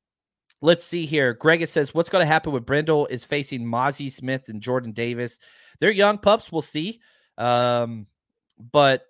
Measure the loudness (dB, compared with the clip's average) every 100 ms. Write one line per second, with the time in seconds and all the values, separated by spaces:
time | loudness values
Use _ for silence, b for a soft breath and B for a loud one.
0 | _ _ _ _ _ _ 2 2 0 -6
1 | -2 0 0 2 2 2 2 -2 0 0
2 | 0 2 2 2 0 -4 -2 -2 2 0
3 | 0 -6 -6 -6 -4 -8 -4 -2 -2 -4
4 | -10 -8 -6 -6 -8 -10 -4 -4 -4 -6
5 | -6 -4 -8 -10 B B B B 0 4
6 | 2 2 2 2 0 -8 -6 -6 -6 -10
7 | b b b b 0 2 2 0 -2 -8
8 | -16 _ _ _ _ -20 -2 4 4 4